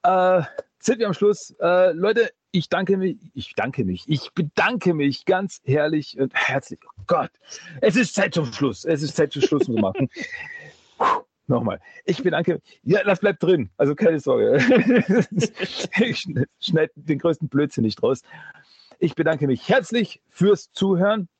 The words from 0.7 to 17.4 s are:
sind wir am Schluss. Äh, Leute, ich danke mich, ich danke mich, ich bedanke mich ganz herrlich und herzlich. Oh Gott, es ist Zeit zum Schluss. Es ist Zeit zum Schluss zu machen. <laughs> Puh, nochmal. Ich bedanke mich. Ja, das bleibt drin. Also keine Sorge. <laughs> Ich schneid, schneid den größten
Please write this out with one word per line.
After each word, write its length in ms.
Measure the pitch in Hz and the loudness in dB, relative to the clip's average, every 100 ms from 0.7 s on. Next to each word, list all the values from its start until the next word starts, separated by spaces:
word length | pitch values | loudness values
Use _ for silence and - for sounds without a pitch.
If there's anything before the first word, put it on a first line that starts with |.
| _ | _
sind 200 | - 233 | -2 0
wir 80 | 214 | -2
am 60 | |
Schluss. 420 | 170 208 202 - - | 2 2 0 -8 -2
Äh, 320 | 170 180 185 | 2 4 4
Leute, 400 | 160 196 220 202 _ _ | 2 0 2 0 _ _
ich 180 | 180 - | -4 0
danke 260 | 175 185 196 | -2 0 0
mich, 200 | 190 - - | 0 -4 -12
ich 200 | - - | -14 -10
danke 280 | - 117 135 | -6 -4 -4
mich, 220 | 98 90 - | -4 -4 -2
ich 240 | 147 - | -4 -2
bedanke 600 | - 151 - 185 240 185 | -6 -4 0 0 0 0
mich 320 | 160 143 131 | 0 0 -2
ganz 360 | - 185 196 - | 0 0 -2 -10
herrlich 520 | - 143 151 156 139 - | -2 0 0 -2 -6 -6
und 140 | 135 | -4
herzlich. 460 | - - 135 - - | -2 -2 -4 -6 -20
Oh 180 | - - - | -20 -20 -2
Gott, 240 | 170 - _ _ - - 147 | -2 -2 _ _ -20 -18 0
es 140 | 262 | 2
ist 180 | 190 208 | 2 0
Zeit 180 | - 196 | 0 -2
zum 120 | 170 135 | -2 -4
Schluss. 340 | - 139 107 | -2 -4 -2
Es 160 | - 151 | -2 -2
ist 120 | 151 | -2
Zeit 180 | - 151 | 0 -2
zum 80 | 143 | 0
Schluss 240 | - 147 | 0 0
zu 80 | 127 | 0
machen. 340 | 113 98 370 - 339 - - - | 0 -2 -2 -4 -6 -14 -14 -16
<laughs> 440 | - - _ _ - | -18 -20 _ _ -4
Puh, 260 | - - - _ - | -2 -2 -6 _ -2
nochmal. 340 | 127 113 92 - - | -2 -2 -6 -14 -12
Ich 180 | - 175 | -6 -2
bedanke 300 | 180 160 175 | -2 0 -2
mich. 260 | 151 _ _ | -4 _ _
Ja, 200 | - 196 | 0 0
das 160 | 196 180 | 2 0
bleibt 240 | 202 170 | 0 0
drin. 260 | 165 175 107 - | 2 2 0 -2
Also 180 | 143 | -2
keine 240 | 147 202 160 | 2 0 2
Sorge. 380 | 135 123 107 139 | 0 2 2 4
<laughs> 680 | 247 247 214 247 - 190 - 202 214 - 190 - 196 - | 4 4 4 2 2 0 0 -2 -2 -4 -10 -8 -6 -2
Ich 200 | 233 - | -2 -2
schneid, 300 | - 143 143 _ | -6 -4 -4 _
schneid 320 | - 160 - | -2 0 0
den 240 | - 147 143 | -4 -4 0
größten 280 | 170 156 | 0 0